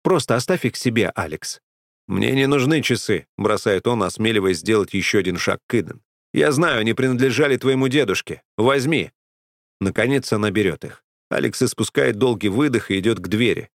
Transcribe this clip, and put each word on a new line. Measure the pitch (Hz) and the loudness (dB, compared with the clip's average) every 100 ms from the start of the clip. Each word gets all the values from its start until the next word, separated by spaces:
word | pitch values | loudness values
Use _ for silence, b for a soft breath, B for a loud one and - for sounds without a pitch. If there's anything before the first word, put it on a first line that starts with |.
«Просто | - 170 - 117 | 2 0 2 -2
оставь | - 180 123 | 0 -2 -2
их | - | -2
себе, | 123 113 90 | -2 0 0
Алекс». | - 82 76 - - _ _ _ _ - | -2 -8 -8 -10 -14 _ _ _ _ -6
«Мне | 98 110 | -2 0
не | 135 135 | 2 2
нужны | 139 127 156 | 2 2 2
часы», — | - 117 - 92 - - | 0 -2 0 -4 -4 -4
бросает | 104 107 117 95 120 | 0 0 2 0 0
он, | 120 | 0
осмеливаясь | 92 - 110 110 95 85 | -2 -2 0 2 0 0
сделать | 87 110 90 98 | 0 0 2 -2
еще | 85 104 | 0 0
один | 90 85 | 0 -2
шаг | - 95 _ | -4 -4 _
к | 120 | -2
Иден. | 78 - _ _ _ | -2 -12 _ _ _
«Я | - 147 | 0 2
знаю, | 135 170 123 | 2 2 2
они | 110 110 | 0 0
принадлежали | 131 123 135 117 147 127 | 0 2 0 2 2 2
твоему | 131 131 135 | 0 2 2
дедушке. | 143 117 87 - 82 _ - | 2 0 -2 -4 -14 _ 0
Возьми». | 117 139 131 151 76 _ _ _ _ _ _ _ | 2 2 0 -2 -2 _ _ _ _ _ _ _
Наконец | 98 101 120 135 - | -2 0 0 0 0
она | 107 104 | 0 0
берет | 98 98 78 | 2 0 -2
их. | 76 - _ _ _ | -12 -16 _ _ _
Алекс | - 69 - | -2 -2 0
испускает | 123 - 110 - 135 104 | -2 -2 -4 0 0 2
долгий | 127 107 101 | 0 2 -2
выдох | 104 147 117 - | 0 0 0 -2
и | 95 | 0
идет | 101 104 | 0 -2
к | 90 | -2
двери. | 107 120 87 - | 0 0 0 -6